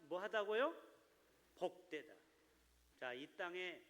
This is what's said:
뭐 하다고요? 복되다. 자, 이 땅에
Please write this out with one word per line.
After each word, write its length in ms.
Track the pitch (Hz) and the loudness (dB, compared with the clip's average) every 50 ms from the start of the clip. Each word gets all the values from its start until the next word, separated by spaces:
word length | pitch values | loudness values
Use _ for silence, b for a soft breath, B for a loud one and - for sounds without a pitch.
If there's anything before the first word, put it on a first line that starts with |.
뭐 180 | - 143 160 180 | -8 -4 -4 -2
하다고요? 680 | 196 214 220 220 202 202 214 226 269 320 330 - - - - - - - _ _ _ _ _ _ _ - - | -2 2 2 2 4 4 6 6 6 4 4 0 -12 -18 -20 -20 -20 -20 _ _ _ _ _ _ _ -20 -6
복되다. 580 | - 175 180 - - - - 156 147 - - - - - - _ _ - - - - - - _ - _ - - | 0 0 0 0 -2 -12 -8 -8 -8 -8 -8 -16 -20 -20 -20 _ _ -20 -20 -20 -20 -20 -20 _ -20 _ -20 -12
자, 180 | - 131 127 123 | -6 -4 -4 -2
이 140 | 127 143 156 - - | -4 -6 -8 -6 -4
땅에 440 | 185 175 175 185 185 180 165 135 - - | -4 -4 -2 -2 -4 -4 -4 -8 -12 -16